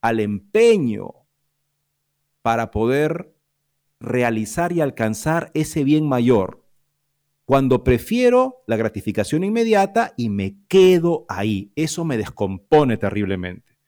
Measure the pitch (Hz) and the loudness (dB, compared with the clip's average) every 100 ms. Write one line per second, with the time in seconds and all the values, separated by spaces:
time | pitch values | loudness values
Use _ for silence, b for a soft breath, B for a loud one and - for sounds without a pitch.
0 | 117 117 104 104 _ 220 233 220 131 104 | 0 -2 -2 -4 _ 2 4 4 2 -4
1 | 50 - _ _ _ _ _ _ _ _ | -10 -16 _ _ _ _ _ _ _ _
2 | _ _ _ _ 120 113 113 107 113 135 | _ _ _ _ -4 -2 -2 -2 0 0
3 | 156 165 - _ _ _ _ _ _ _ | 0 -4 -10 _ _ _ _ _ _ _
4 | - 123 123 113 107 - 170 170 147 - | -6 -2 0 -2 -6 -4 -2 -2 -4 -2
5 | 110 110 156 165 - 151 151 - 135 151 | -4 -2 -2 -2 -4 -6 -4 -2 0 0
6 | 151 127 120 117 92 - _ _ _ _ | 2 0 2 2 0 -8 _ _ _ _
7 | _ _ _ _ _ 139 135 123 127 120 | _ _ _ _ _ 0 2 0 2 0
8 | - 233 247 247 262 - - 110 - - | 0 0 2 2 0 -4 -6 -2 -2 -4
9 | - 107 101 151 190 226 226 214 196 214 | -6 -4 -2 -2 -2 -2 2 2 2 0
10 | 226 - 117 101 98 - _ 190 185 185 | -2 -4 -4 -2 -4 -6 _ 6 6 6
11 | 170 170 - 98 104 101 101 - 156 - | 2 -2 -6 -6 -2 -4 -6 -6 -6 -4
12 | 165 123 101 - 101 95 _ 151 143 107 | -4 -4 -6 -6 -6 -6 _ 4 4 0
13 | 98 98 98 95 90 90 _ _ | -2 -4 -4 -4 -8 -14 _ _